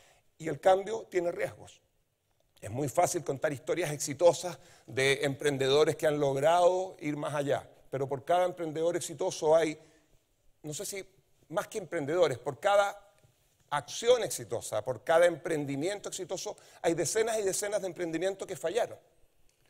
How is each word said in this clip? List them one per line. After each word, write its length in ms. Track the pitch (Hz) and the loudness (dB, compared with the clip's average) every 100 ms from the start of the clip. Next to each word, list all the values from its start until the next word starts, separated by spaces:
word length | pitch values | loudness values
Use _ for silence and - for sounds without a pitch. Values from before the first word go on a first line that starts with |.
| _ _ _ - | _ _ _ -12
Y 80 | 160 | -8
el 140 | 147 | 0
cambio 480 | 190 190 196 226 196 | 4 4 2 -8 -4
tiene 220 | 185 170 | -2 -2
riesgos. 500 | 170 160 - 92 - _ _ _ _ _ _ _ _ | -4 -6 -8 -20 -20 _ _ _ _ _ _ _ _
Es 100 | - | -10
muy 180 | 117 147 | -6 -4
fácil 360 | - 180 175 | 0 0 0
contar 280 | 143 135 156 | -4 -4 -4
historias 380 | 143 - 160 165 | -4 -4 -4 -4
exitosas 640 | 147 151 135 170 151 180 151 - - - | -4 -6 4 6 6 -2 -10 -18 -20 -8
de 380 | 123 135 139 | 0 2 2
emprendedores 720 | 143 131 147 135 131 143 156 147 | 0 0 0 2 4 4 4 2
que 100 | 160 | 0
han 140 | 147 | 2
logrado 760 | 143 135 151 175 175 185 190 - | 0 2 4 6 4 4 -4 -8
ir 160 | 151 147 | -6 -4
más 180 | 151 | -4
allá, 340 | 147 143 117 - - - | -4 -2 -2 -4 -20 -10
pero 180 | 135 131 | -6 -4
por 160 | 139 | -6
cada 200 | - 175 | 0 2
emprendedor 500 | 180 175 165 151 165 | 2 -2 -6 -2 -2
exitoso 600 | 170 - 151 185 - 156 160 | -2 -6 -6 -4 -2 4 4
hay, 200 | 165 151 - _ _ _ _ _ _ _ | 4 -4 -14 _ _ _ _ _ _ _
no 100 | 151 | -12
sé 120 | 151 | -10
si 200 | 196 196 185 _ _ _ - | -10 -10 -12 _ _ _ -8
más 180 | 170 190 | -6 -6
que 120 | 220 | -8
emprendedores, 600 | 180 170 139 175 160 127 | -6 -6 -2 2 2 2
por 220 | - 131 | -8 -2
cada 520 | 202 202 202 - - _ _ _ _ _ - | 2 4 2 -2 -18 _ _ _ _ _ -6
acción 520 | 147 - - 233 247 | -6 -4 -2 4 4
exitosa, 600 | 185 - 113 113 - 107 | 4 -6 -6 -8 -4 -4
por 180 | 127 117 | -4 -6
cada 240 | - 165 175 | 2 6 6
emprendimiento 840 | 165 180 156 143 139 165 202 202 | 4 -4 -4 -4 -4 -4 -6 -8
exitoso, 460 | - 180 185 208 - - - | -10 -8 -8 -8 -12 -16 -4
hay 140 | 175 | -2
decenas 460 | 165 151 220 226 220 | 0 0 0 0 0
y 20 | |
decenas 380 | 196 180 202 202 | 0 -2 -2 -4
de 80 | 190 | -4
emprendimientos 580 | 170 175 160 190 190 202 | -6 -4 -2 -2 -4 -8
que 80 | |
fallaron. 440 | 175 165 208 202 104 _ _ _ _ _ _ _ | -6 -4 -2 -2 -6 _ _ _ _ _ _ _